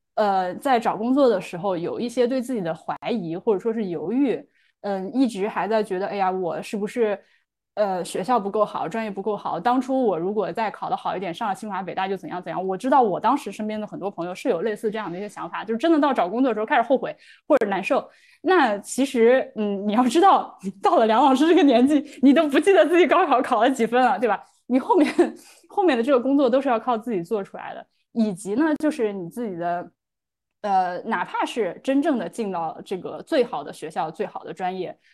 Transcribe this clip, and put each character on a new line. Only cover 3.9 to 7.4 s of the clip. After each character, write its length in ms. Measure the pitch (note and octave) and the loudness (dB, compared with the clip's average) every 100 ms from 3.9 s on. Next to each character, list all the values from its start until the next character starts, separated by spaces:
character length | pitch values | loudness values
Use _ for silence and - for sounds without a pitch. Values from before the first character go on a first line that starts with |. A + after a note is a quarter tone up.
| D#3+ D#3 | -6 -4
豫， 280 | B3 C#4 E3 - _ _ _ | 0 0 0 -6 _ _ _
嗯， 300 | G3+ G3 F#3 | -8 -6 -4
一 140 | B3 B3+ | 0 0
直 220 | F#3+ G3+ | 0 -4
还 180 | G3+ F#3 | -2 -2
在 160 | A3 | 0
觉 160 | G#3 F#3 | -2 -4
得， 80 | G3 | -4
哎 80 | |
呀， 160 | G3 F#3 | -2 -2
我 320 | F#3+ F3 D3+ | -2 -4 -6
是 140 | - G#3 | -8 -6
不 100 | G3+ | -6
是， 320 | B3 A3 G3+ _ _ | -2 -2 -2 _ _